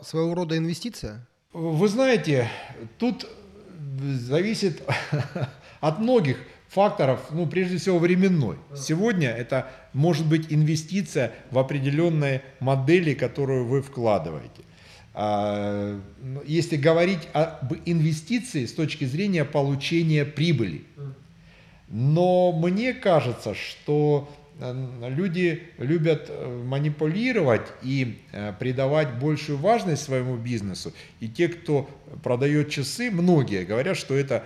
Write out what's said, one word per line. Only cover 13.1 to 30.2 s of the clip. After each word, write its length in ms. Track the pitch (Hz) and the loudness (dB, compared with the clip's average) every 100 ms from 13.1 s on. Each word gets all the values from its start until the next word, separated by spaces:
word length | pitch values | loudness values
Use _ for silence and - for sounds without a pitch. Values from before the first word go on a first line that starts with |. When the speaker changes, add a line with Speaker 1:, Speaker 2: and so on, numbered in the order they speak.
Speaker 2:
которую 520 | 123 123 - 135 131 117 | 0 -2 -2 0 0 0
вы 160 | 135 | -2
вкладываете. 800 | 135 123 113 98 82 76 58 - - - - - - | -2 0 2 2 0 -8 -12 -18 -20 -20 -20 -20 -14
А, 840 | - 107 104 104 104 101 101 101 101 98 - | -4 -2 0 0 -2 -2 -4 -4 -8 -12 -14
ну, 180 | 131 135 147 | -12 -10 -2
если 300 | 160 160 151 | -2 0 2
говорить 500 | 156 165 180 185 - | 4 4 4 0 -2
об 400 | 151 160 - 123 - 170 | 0 0 -2 -6 -4 -2
инвестиции 800 | 170 156 156 - 240 - 147 117 | 2 2 0 -2 -4 -2 -4 -4
с 80 | |
точки 300 | - 156 - 131 | -2 -4 -2 -4
зрения 380 | 151 208 175 | -2 0 0
получения 800 | 139 147 139 139 - 170 165 151 | 0 0 0 0 0 2 4 2
прибыли. 600 | 143 139 170 131 95 76 - - | 0 0 2 2 0 -4 -12 -14
Speaker 1:
Мгм. 200 | 139 - - - - - - - - | -14 -14 -20 -20 -20 -20 -20 -20 -10
Speaker 2:
Но 640 | 107 135 160 180 180 180 | -2 2 4 4 4 4
мне 400 | 165 175 196 254 | 2 0 0 -2
кажется, 600 | 247 202 160 120 117 113 | 0 2 2 2 -4 -6
что, 760 | 98 - - - 147 147 143 139 - - - | -6 -10 -10 -2 2 2 2 -2 -16 -20 -12
э, 480 | 127 131 127 123 123 | -10 -8 -8 -10 -6
люди 540 | 135 196 170 175 156 - - | -2 -2 0 0 0 -8 -6
любят, 500 | 123 170 160 151 - | 0 2 2 2 -2
э, 340 | - 131 123 123 | -10 -8 -8 -4
манипулировать 1000 | 139 151 151 156 190 254 233 139 104 - - | 0 0 0 0 0 0 2 4 2 0 -10
и, 360 | 127 135 123 - - | -4 -2 -2 -6 -14
э, 220 | 101 104 98 | -10 -8 -4
придавать 580 | 123 131 135 156 147 117 | -4 0 2 2 0 -2
большую 380 | 151 151 - 139 | -2 -2 -2 0
важность 460 | 185 233 190 143 | 2 2 2 -2
своему 340 | - 131 | -2 -2